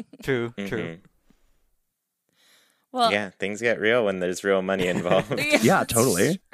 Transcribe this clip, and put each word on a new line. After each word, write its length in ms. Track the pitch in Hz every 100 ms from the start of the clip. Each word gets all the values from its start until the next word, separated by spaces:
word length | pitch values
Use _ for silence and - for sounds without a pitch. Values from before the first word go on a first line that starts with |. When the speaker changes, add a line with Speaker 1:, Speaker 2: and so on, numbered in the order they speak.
Speaker 1:
<laughs> 200 | 226 -
True, 320 | - 127 117 117
true. 220 | 98 90 85 82
Speaker 2:
Mm-hmm. 80 | _ _ _ _ _ _ _ _ _ _ _ _ _ _ _ _ _ _ _
Speaker 3:
Well 200 | 254 233
Speaker 2:
Yeah, 180 | 202 92
things 300 | - 98 104
get 180 | 117 107
real 240 | 104 123
when 160 | 104 95
there's 220 | 90 92
real 180 | 101 95
money 240 | 92 95 92
Speaker 3:
<laughs> 100 | 90
Speaker 2:
involved. 420 | 87 95 95 135
Speaker 3:
Yeah, 200 | 294 294
Speaker 4:
Yeah, 160 | 113 185
Speaker 3:
that's 140 | 110
Speaker 4:
totally. 320 | 113 127 90
Speaker 3:
true. 100 | 110 190 -